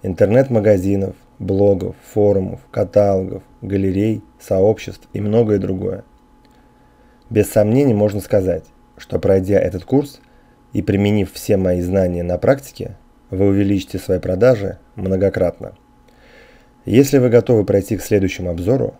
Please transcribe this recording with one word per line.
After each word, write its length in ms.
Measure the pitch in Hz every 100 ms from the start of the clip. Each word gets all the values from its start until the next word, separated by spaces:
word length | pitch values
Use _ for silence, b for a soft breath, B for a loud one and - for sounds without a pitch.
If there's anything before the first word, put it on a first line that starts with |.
Интернет-магазинов, 1120 | 98 85 101 120 135 113 104 101 95 98 95 - _ _
блогов, 580 | 92 98 101 95 92 90 -
форумов, 480 | 107 104 98 95 92 -
каталогов, 720 | - 98 104 101 95 95 95 - _
галерей, 600 | 98 98 98 95 107 110 - _
сообществ 680 | - 95 101 107 - - _
и 80 | 101
многое 380 | 104 110 110 101
другое. 460 | 98 95 95 95 - _ _ _ b b b b b b b b _
Без 200 | 107 104
сомнений 440 | 113 104 123 143
можно 260 | 104 104 101
сказать, 440 | - 104 92 85 - _ _ -
что 200 | - 92
пройдя 400 | 98 95 92 98
этот 260 | 90 90
курс 360 | - 135 143 - b b b b _
и 100 | -
применив 500 | 92 98 101 107 92
все 240 | - - 101
мои 240 | 92 90
знания 420 | 90 98 92 87
на 160 | 87 87
практике, 580 | 113 135 - - - 95 _ _ _
вы 160 | 95 101
увеличите 520 | 98 98 98 - 92
свои 220 | - 92
продажи 580 | 90 92 123 117 98 95 _
многократно. 760 | - 95 92 98 95 90 - - - _ _ _ b b b b b b b
Если 340 | - 104 139 139
вы 120 | 123
готовы 340 | 113 - 117
пройти 320 | 95 98 95 101
к 60 |
следующему 480 | - 104 95 - 90
обзору 440 | 85 87 131 -